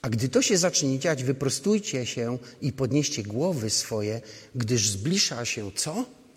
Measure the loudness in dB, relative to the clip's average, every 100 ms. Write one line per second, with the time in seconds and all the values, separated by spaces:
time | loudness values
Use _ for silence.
0 | 0 0 4 4 4 4 4 2 0 2
1 | 0 0 0 0 0 0 2 2 2 -4
2 | -4 -2 -2 -4 -8 -4 -4 0 2 2
3 | 0 -4 -4 0 0 0 0 -2 0 -2
4 | -2 -4 -8 -18 -10 -4 0 2 2 0
5 | 0 2 0 -2 -4 -4 -6 -4 -4 -4
6 | -6 -10 -20